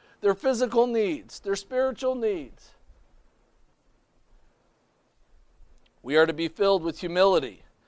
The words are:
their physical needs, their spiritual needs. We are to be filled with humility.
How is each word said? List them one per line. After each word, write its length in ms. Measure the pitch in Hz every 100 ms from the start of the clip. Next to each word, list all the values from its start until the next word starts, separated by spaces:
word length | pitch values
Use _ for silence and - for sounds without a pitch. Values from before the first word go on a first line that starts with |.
| _ _
their 120 | 202
physical 540 | 190 262 233 240 233 247
needs, 520 | 233 202 143 92 -
their 160 | 202 196
spiritual 600 | - 254 262 - 262 262
needs. 560 | 226 185 131 - - _ - - _ _ _ _ _ _ _ _ _ _ _ _ _ - _ _ _ _ _ _ _ _ _ - _ - - - _ _
We 160 | 127 151
are 80 | 160
to 80 |
be 140 | 156 165
filled 340 | - 196 196
with 180 | 165 160
humility. 600 | 180 175 196 180 127 92 - _